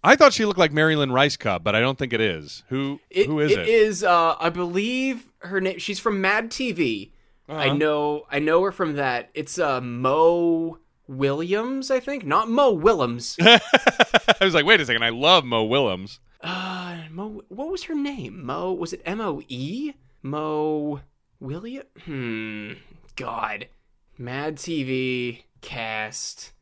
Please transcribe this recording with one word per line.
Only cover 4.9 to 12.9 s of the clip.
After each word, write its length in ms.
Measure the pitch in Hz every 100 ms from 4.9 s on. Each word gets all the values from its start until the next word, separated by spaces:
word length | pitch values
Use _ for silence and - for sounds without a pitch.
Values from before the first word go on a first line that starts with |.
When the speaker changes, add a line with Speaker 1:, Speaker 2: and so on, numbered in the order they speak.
| 254 269 240 - _
Speaker 2:
her 220 | 175 190
name, 160 | 185 180
she's 200 | - 196
from 200 | 233 202
Mad 300 | 190 208 226
T 200 | - 254
V. 400 | 170 143 107 95 _ _ _ -
I 200 | 156 139
Speaker 1:
Uh-huh. 60 | 143
Speaker 2:
know, 500 | 156 151 147 151 -
I 80 | 143
know 220 | 151 165
her 80 | 196
from 240 | 185 175 143
that. 340 | 139 120 - -
It's, 220 | 147 -
uh, 200 | 156 127
Mo 960 | 127 120 131 147 165 175 170 165 165 165 _ _ -
Williams, 840 | 131 139 143 175 196 233 269 262
I 80 | 262
think? 260 | 254 277 190
Not 240 | 160 226
Mo 220 | 233 277
Willems. 600 | 185 175